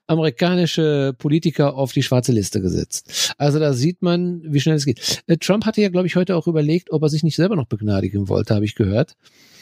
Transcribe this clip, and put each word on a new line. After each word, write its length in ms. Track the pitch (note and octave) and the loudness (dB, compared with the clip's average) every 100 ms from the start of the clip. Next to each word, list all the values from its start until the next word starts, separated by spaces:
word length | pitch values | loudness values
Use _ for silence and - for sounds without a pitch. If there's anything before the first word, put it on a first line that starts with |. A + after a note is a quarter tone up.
| - | -4
amerikanische 1080 | D#3+ D#3+ - F3 F3+ E3 - D#3 D3 C#3 B2+ | 0 0 0 0 2 0 0 0 0 -2 -2
Politiker 580 | D3+ D#3 D#3+ - C#3+ B2+ | 0 0 0 0 0 0
auf 160 | C3+ | -2
die 120 | C#3+ | -2
schwarze 280 | B2+ B2+ B2 | 0 0 2
Liste 300 | A2+ F#2+ G#2 | 0 0 -2
gesetzt. 720 | F#2 F2 - - - - - - | -2 -2 -4 -8 -8 -6 -6 -2
Also 220 | C#3+ D3 | 0 2
da 140 | D3+ | 0
sieht 280 | B2 D3+ F3+ | 0 0 0
man, 400 | F3+ F3 F3+ F3 D#3+ | 0 0 -2 -6 -2
wie 140 | C#3+ | 0
schnell 160 | D#3+ D#3 | 2 0
es 100 | C#3 | 0
geht. 380 | A#2+ - - - | -4 -4 -6 -2
Äh, 100 | E3 | -2
Trump 280 | - G#3 G#3+ | 2 0 0
hatte 160 | G#3+ | 0
ja, 80 | G3+ | 0
glaub 160 | F3+ F3+ | 2 0
ich, 100 | F3+ | 0
heute 200 | F#3 F3 | 0 0
auch 120 | E3+ | 0
überlegt, 440 | D#3+ D3 F3 - | 0 2 0 0
ob 100 | D#3 | 0
er 60 | D3 | 0
sich 140 | D3+ | 0
nicht 120 | D#3+ D3 | 0 2
selber 200 | F3+ G3 | 0 0
noch 120 | A#2 | -2
begnadigen 640 | G#2 G#2 G2 G2 G2+ G2 | -4 -2 0 0 -2 -2
wollte, 260 | G2 G2+ G#2+ | -2 0 0
habe 100 | G#2 | 0
ich 100 | - | 0
gehört. 400 | G2 G#2 D#3 _ _ _ _ - | 0 0 -2 _ _ _ _ -20